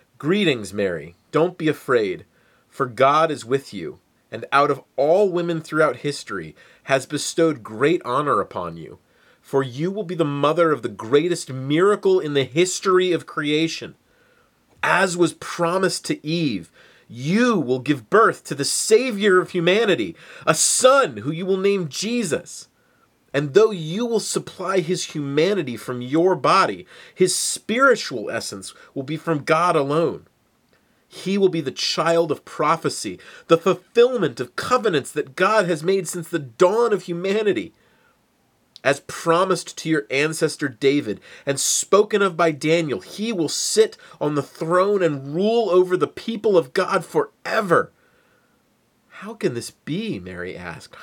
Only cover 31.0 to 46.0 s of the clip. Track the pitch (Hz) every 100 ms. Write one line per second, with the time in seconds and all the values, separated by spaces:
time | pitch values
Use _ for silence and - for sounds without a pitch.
31 | _ - 185 196 190 165 135 - - -
32 | 160 170 165 - - - 151 160 151 -
33 | 107 87 - - - 165 196 175 - 233
34 | 240 247 156 120 123 - - 247 202 151
35 | - 151 143 131 185 220 175 165 165 196
36 | 165 180 160 170 135 - 180 220 240 202
37 | - 170 185 208 214 117 90 - _ _
38 | _ _ _ _ _ _ _ - 131 143
39 | - - 170 165 190 175 - - 160 156
40 | - 135 156 156 160 - 139 113 139 147
41 | 113 92 - - - 135 - - - 196
42 | 208 208 196 165 170 143 151 170 156 104
43 | - - 226 190 147 - - 208 220 -
44 | - - 139 147 135 - 160 180 196 202
45 | 170 139 135 160 208 233 208 180 180 180